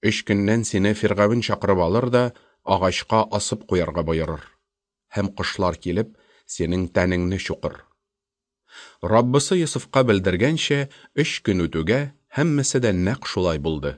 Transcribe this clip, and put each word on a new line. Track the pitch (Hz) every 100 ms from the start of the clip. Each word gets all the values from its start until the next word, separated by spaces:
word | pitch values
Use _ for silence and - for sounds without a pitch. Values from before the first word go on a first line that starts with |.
Өч | 104 - -
көннән | 101 101 113
сине | 107 101 98
Фиргавен | 104 107 101 104 120
чакырып | 113 104 101 95 85
алыр | 104 127
да, | 120 123 - _ _
агачка | - 95 92 90 - 110 107
асып | 104 - -
куярга | - 92 82 80
боерыр. | 80 80 80 76 - _ _ _ _ _ _
Һәм | - 98
кошлар | - 98 - 92 80
килеп, | - 87 110 - _ _
синең | _ - 82 90 90
тәнеңне | - 92 90 90 95
чукыр». | - - - - - _ _ _ _ _ _ _ _ - - _
Раббысы | 87 110 123 135 - 185
Йосыфка | 160 143 - 135
белдергәнчә, | 123 101 95 87 120 160 - 143 139 - - -
өч | 156 -
көн | - 92 82
үтүгә | 80 80 123 143 _ _ -
һәммәсе | 165 147 135 135
дә | 120
нәкъ | 92 90 120 -
шулай | - 90 78
булды. | 76 78 69